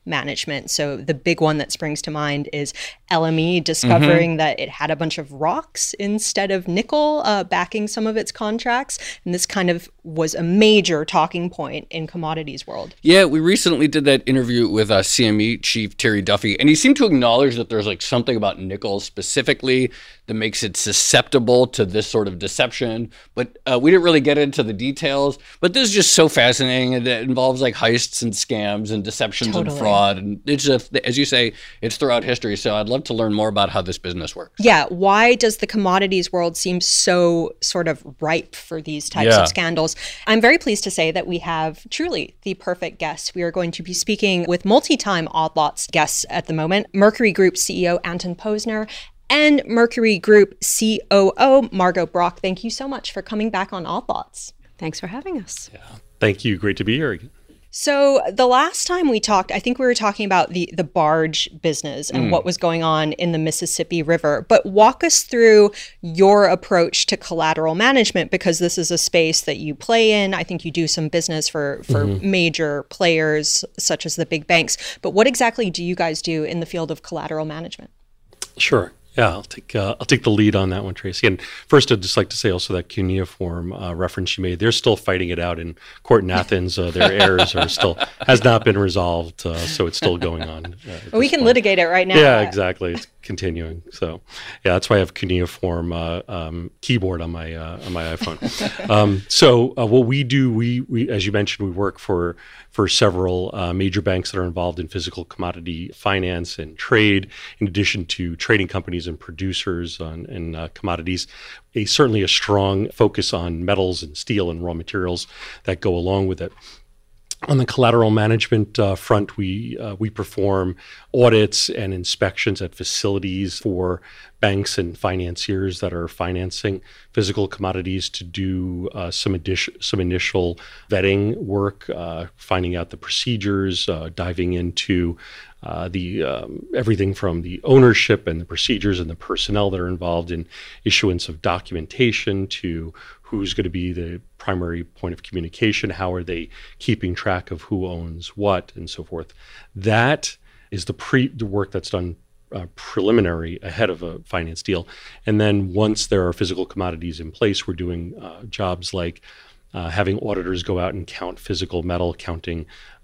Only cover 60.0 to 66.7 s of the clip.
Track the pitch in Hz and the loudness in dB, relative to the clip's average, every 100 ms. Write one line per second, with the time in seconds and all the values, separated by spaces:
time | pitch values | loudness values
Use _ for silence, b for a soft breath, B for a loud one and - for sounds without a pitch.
60 | 214 196 208 185 - 175 175 165 165 - | 0 -2 0 2 2 -2 -4 -4 -2 0
61 | 151 160 160 156 - - 165 147 151 135 | 2 2 0 -2 -6 -4 -4 -2 -6 -8
62 | 151 131 120 175 180 180 175 165 165 156 | -6 -2 2 2 0 -2 0 0 2 2
63 | 156 - 175 165 160 - 170 - 165 170 | 0 -2 -2 0 -2 -2 -4 -4 -2 -2
64 | 151 165 151 143 - 220 202 190 220 - | 0 2 2 0 2 2 4 4 4 4
65 | 339 - - 240 226 214 208 208 B B | 2 0 0 4 8 8 6 2 B B
66 | 175 165 196 208 196 180 - | -8 4 6 8 6 4 2